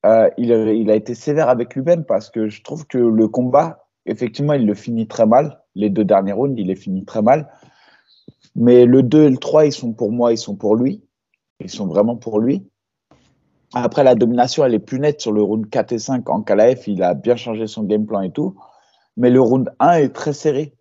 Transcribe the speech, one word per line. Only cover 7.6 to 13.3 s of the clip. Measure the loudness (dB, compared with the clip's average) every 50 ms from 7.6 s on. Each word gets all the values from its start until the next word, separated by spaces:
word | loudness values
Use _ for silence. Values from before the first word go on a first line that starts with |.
| _ _ _ _ _ _ _ _ _ _ _ _ _ -20 _ _ _ _ _
Mais | 0 4 6 8 8 8
le | 8 6 4
deux | 4 4 4 4 4
et | 4
le | 2 0
trois, | -4 0 2 2 2
ils | 2
sont | 0 -4 -8 -10
pour | -6 -6 -6 -4
moi, | -2 0 0 0
ils | 0 -2
sont | -4 -12 -12
pour | -6 -2 0 0
lui. | 0 0 -2 -4 -8 _ _ _ _ _ _ _ _ _ _ _ _
Ils | -16 -16
sont | -12 -10 -8
vraiment | -4 0 0 0 0 -2
pour | -6 -10 -4 -4 -2
lui. | -2 -2 -4 -4 -6 _ _ _ _ _ _ _ _ _ _ _ _ _